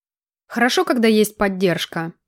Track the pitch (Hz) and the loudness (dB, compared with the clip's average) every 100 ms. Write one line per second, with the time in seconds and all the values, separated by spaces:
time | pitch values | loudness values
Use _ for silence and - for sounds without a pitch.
0 | _ _ _ _ - 233 247 381 349 254 | _ _ _ _ -10 -2 0 0 0 2
1 | 226 214 208 - 202 190 185 165 - 170 | 4 4 2 0 -4 0 -2 -2 -6 -8
2 | 165 - | -10 -14